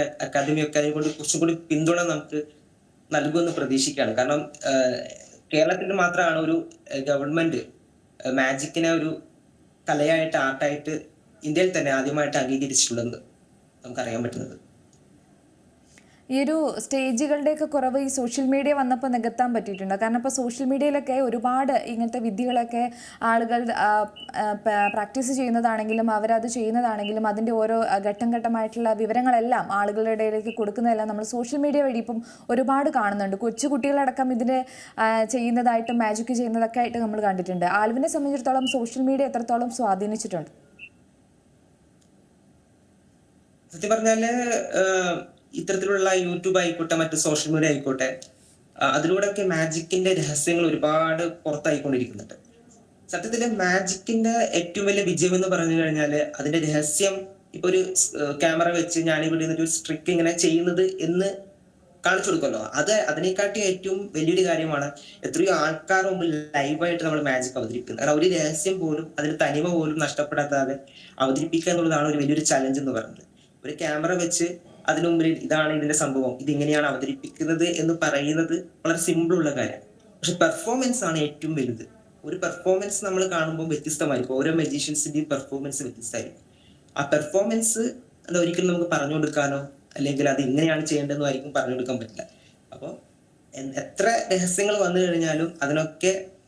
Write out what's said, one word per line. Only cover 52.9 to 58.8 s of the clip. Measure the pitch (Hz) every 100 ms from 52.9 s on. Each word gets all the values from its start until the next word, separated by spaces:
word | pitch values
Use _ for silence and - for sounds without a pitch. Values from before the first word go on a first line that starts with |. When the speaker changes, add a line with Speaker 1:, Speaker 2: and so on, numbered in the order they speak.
| _ -
Speaker 1:
സത്യത്തില് | 175 196 233 233 202
മാജിക്കിന്റെ | 180 185 185 - - 226 226
ഏറ്റവും | 233 - 170 175 202 202
വലിയ | 202
വിജയം | 175 151 180
എന്ന് | 185 190
പറഞ്ഞു | 180 165 165
കഴിഞ്ഞാല് | 160 156 147 147 - -
അതിന്റെ | 143 165
രഹസ്യം | 156 151 151 - 196 190 - - _
ഇപ്പൊ | 185 180
ഒരു | 185 185
സ്-, | - - -
ഏഹ്, | 147 143
ക്യാമറ | 165 160 170
വെച്ച് | 170